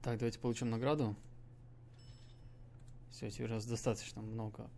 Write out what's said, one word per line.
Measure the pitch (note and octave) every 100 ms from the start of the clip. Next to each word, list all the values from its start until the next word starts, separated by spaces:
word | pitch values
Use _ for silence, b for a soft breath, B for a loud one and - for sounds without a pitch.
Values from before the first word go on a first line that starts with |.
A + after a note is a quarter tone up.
Так, | - A#2
давайте | A#2+ A2
получим | B2 A2+ B2
награду. | A2+ C3 D3+ A#2 G#2+ - - - - - - - B B B B B B - - - - - -
Всё, | - A2
теперь | G2+ A#2
у |
нас | A2+ A2
достаточно | A#2 - A2 - -
много | G#2+ A2 A2 G#2+ A#2